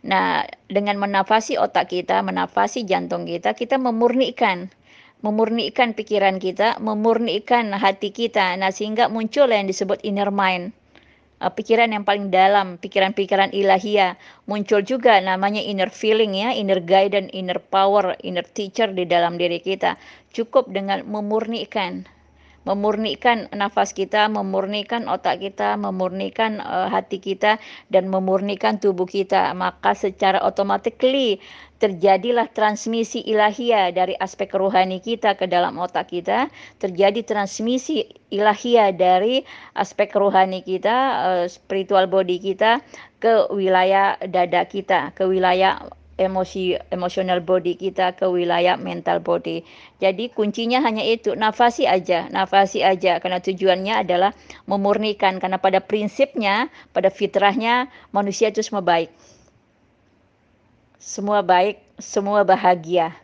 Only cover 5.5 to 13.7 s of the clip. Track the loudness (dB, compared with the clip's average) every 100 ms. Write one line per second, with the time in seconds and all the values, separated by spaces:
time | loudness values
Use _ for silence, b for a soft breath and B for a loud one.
5.5 | 0 -2 0 0 -2 -2 2 2 0 -4
6.5 | 0 0 0 -4 0 0 0 0 -4 0
7.5 | 0 0 0 0 0 -6 -4 -4 0 -2
8.5 | 0 -4 -4 -6 0 0 0 -4 2 2
9.5 | 2 0 -4 -4 -4 -4 -2 -2 0 -2
10.5 | -2 -8 -16 _ b b b b _ -6
11.5 | -6 0 2 2 0 -2 -2 0 4 4
12.5 | 4 0 -8 -4 0 0 0 0 2 0
13.5 | 2 2